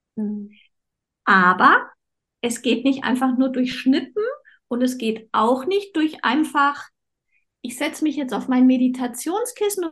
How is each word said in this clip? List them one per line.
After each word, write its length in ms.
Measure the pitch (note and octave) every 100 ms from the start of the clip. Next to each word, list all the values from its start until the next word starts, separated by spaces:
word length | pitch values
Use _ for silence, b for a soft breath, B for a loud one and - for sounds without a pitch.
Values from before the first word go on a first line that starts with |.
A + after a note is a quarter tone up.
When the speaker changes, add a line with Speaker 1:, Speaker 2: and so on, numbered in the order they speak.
| _ -
Speaker 1:
Mhm. 360 | G#3 G#3 G#3 G#3 b _ _ _ _ _ -
Speaker 2:
Aber 640 | F#3+ F3+ F#3 C4+ A4 - - _ _ _ _
es 200 | A#3+ A#3
geht 240 | B3 A3+ C#4
nicht 180 | C4+
einfach 340 | - B3+ C4 B3+
nur 120 | C4
durch 240 | B3+ B3
Schnippen 500 | - - D4 - - A4 C#5+ b b -
und 120 | B3
es 160 | B3+ B3+
geht 300 | A3+ A3 -
auch 320 | G#3+ A3 B3+ B3+
nicht 300 | G4 G4+ D#4+
durch 280 | D#4 -
einfach, 640 | - C4+ D4+ D4+ C#4+ C#4 - _ _ _ _ _ _ _
"Ich 160 | A#3 -
setze 280 | D4 D4+ D#4
mich 100 | C#4
jetzt 180 | C4+
auf 140 | A3+ B3+
mein 180 | B3+ B3+
Meditationskissen 1200 | B3+ B3+ B3+ B3+ A#3 - F#4+ A#4+ - G#4 G4+ E4